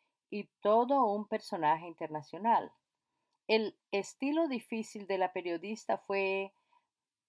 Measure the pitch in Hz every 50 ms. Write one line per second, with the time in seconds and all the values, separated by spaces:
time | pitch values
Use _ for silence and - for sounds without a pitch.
0 | _ _ _ _ _ _ - 208 202 - _ _ _ 202 214 226 247 247 277 277
1 | 254 208 202 208 208 - 220 214 - - 208 180 160 151 160 160 170 175 165 -
2 | 170 156 151 151 147 - - 170 202 233 220 175 95 80 - _ _ _ _ _
3 | _ _ _ _ _ _ _ _ _ - 214 220 220 196 - _ _ _ - 202
4 | 196 - - _ 262 277 294 320 339 294 262 220 - _ 233 226 214 - - 214
5 | 202 180 196 185 185 180 - 190 175 175 170 165 170 208 220 - - - 220 -
6 | - - 196 196 196 190 190 196 196 196 - _ _ _ _ _ _ _ _ _
7 | _ _ _ _ _